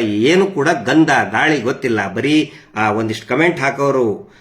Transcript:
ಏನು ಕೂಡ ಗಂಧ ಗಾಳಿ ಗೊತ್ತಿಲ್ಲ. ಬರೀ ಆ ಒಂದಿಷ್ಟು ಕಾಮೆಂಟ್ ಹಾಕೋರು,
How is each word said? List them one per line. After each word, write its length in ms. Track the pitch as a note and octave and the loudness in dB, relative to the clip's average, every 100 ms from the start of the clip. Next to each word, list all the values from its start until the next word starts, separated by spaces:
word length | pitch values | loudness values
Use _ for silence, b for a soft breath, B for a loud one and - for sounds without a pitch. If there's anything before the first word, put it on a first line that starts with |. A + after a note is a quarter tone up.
ಏನು 460 | A2+ G#2 B2+ F3 G3 | -2 0 2 4 2
ಕೂಡ 220 | E3+ C#3+ F3 | 0 -2 -2
ಗಂಧ 260 | G#2+ D3+ D3+ | 0 2 4
ಗಾಳಿ 500 | B2+ F#2+ A2 D3+ D3 | 2 0 0 0 0
ಗೊತ್ತಿಲ್ಲ. 540 | A2+ C3+ B2 A2 G2 | -2 -4 -2 -2 -2
ಬರೀ 380 | F#2+ C3+ D3+ - B B G#2+ | -4 0 0 0 B B -4
ಆ 140 | G#2+ | -2
ಒಂದಿಷ್ಟು 360 | G#2 A2 A2 - | 0 -2 -6 -4
ಕಾಮೆಂಟ್ 340 | B2+ F3 D#3 | 0 0 0
ಹಾಕೋರು, 720 | C#3 C#3 C#3 C3+ A#2 F#2+ - b | -4 -2 0 0 0 -2 -10 b